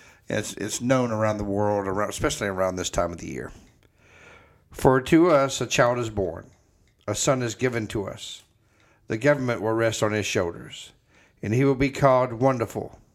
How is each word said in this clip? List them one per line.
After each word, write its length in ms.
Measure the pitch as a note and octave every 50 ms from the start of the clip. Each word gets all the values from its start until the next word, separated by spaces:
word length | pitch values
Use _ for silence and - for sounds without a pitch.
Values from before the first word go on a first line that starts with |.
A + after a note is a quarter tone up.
| - - - _ _ -
It's, 260 | G#2+ G#2+ G#2+ - -
it's 260 | - G2 G#2 - -
known 300 | A#2 B2 C3 C3 B2 A#2
around 280 | A2 G#2+ A2 G#2+ G#2+ G#2
the 60 | G#2
world, 440 | G2+ G2 G2+ G#2 G#2 G#2 G2+ G2 G2
around, 220 | F#2+ G2+ G#2 G2+
especially 360 | G2 - - D3 C#3+ - A2+
around 300 | G2+ F#2+ F#2 F#2+ F#2 F#2
this 120 | F2+ E2+ -
time 200 | - - F2 E2+ F2
of 60 | E2+
the 100 | E2+ D#2
year. 220 | C2+ B1 - - - - - - _ _ _ _ _ _ _ _ - - - - - - - _ _ _ _ _
"For 300 | - - - C#3 C3 C3
to 300 | B2+ - E3+ D#3+ E3+ F3+
us 300 | D#3 C#3 C3+ C3 - -
a 60 | B2+
child 320 | - - - B2+ A#2+ B2 B2
is 100 | A#2 A2
born, 380 | G#2+ G2+ F#2+ E2+ D#2+ F#2 G2+ - _ _ _ _ _ _ _ _ _ _ _ -
a 80 | G#2+
son 260 | - - D#3 C3+ B2+ B2
is 140 | A#2 G#2+
given 320 | - B2+ C3 A#2 A#2 G#2+ G2
to 180 | - G#2+ F#2+
us. 360 | G2 - - - - - - - _ _ _ _ _ _ _ _ _ _ _ _ _
The 100 | A2 A2
government 420 | A#2+ D3 D3 C3 C3 B2 A#2 E2+
will 120 | G2 A2 A2
rest 320 | A2+ A2+ A2+ G#2+ - A2+
on 80 | G#2+ G#2
his 140 | G#2+ G2+
shoulders, 680 | - - A2+ F2+ F2 E2+ - - - - - - - - _ _ _ _ _ _ _ _ _ -
and 100 | G#2 A2
he 120 | B2 C#3
will 100 | C#3 C3+
be 160 | A#2+ C#3 C3+
called 420 | C3+ - D3 C3+ B2+ B2+ B2+ B2 A#2
Wonderful, 640 | A2 B2+ C3+ B2+ A#2 A2+ - - G#2+ - - - - _ _